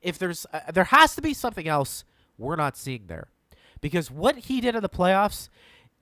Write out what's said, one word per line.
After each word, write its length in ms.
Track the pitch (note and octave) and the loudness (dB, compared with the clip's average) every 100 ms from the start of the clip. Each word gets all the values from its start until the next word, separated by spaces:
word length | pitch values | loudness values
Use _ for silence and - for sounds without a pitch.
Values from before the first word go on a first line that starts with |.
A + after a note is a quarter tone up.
If 180 | F3 E3+ | -8 -4
there's, 280 | F#3 E3+ - | -6 -6 -10
uh, 80 | D#3 - | -10 -2
there 120 | E3 | 2
has 300 | F3+ C4+ D#4 - | 6 8 6 4
to 60 | |
be 120 | D#4 | -4
something 340 | C#4 A#3+ G#3+ D#3+ | -4 -4 -4 0
else 360 | D3+ C3+ - - _ _ - | 0 0 -6 -16 _ _ -12
we're 180 | A#2+ D#3+ | -6 -2
not 200 | D3 - | -2 -4
seeing 320 | - B2+ F#2+ | -10 -10 -10
there, 200 | E2 - _ _ - _ - | -14 -14 _ _ -20 _ -12
because 300 | D3 E3+ D#3 | -4 -2 -4
what 260 | C3 E3 C#4 | 0 0 0
he 240 | - C4 | -2 -2
did 140 | B3 | 0
in 60 | A3+ | 0
the 60 | G3+ | -2
playoffs 600 | - F3+ F#3+ G3+ - - _ - - _ _ | 0 2 4 2 -2 -12 _ -20 -20 _ _